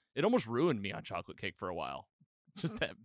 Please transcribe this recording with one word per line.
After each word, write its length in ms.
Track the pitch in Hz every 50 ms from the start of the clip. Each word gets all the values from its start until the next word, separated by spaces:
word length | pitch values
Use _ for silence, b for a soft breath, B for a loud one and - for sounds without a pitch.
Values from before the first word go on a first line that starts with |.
| _ _ -
it 120 | 131 156
almost 200 | 220 247 240 -
ruined 360 | 110 117 123 160 175 131 104
me 100 | 98 95
on 120 | - - 87
chocolate 340 | - 95 87 - - - -
cake 160 | 107 95 -
for 120 | - 101 90
a 40 | 87
while. 340 | 82 73 64 67 67 - _ _ _ _ _ _
<laughs> 240 | _ _ _ -
Just 200 | - - 165 214 -
that, 140 | 151 - - -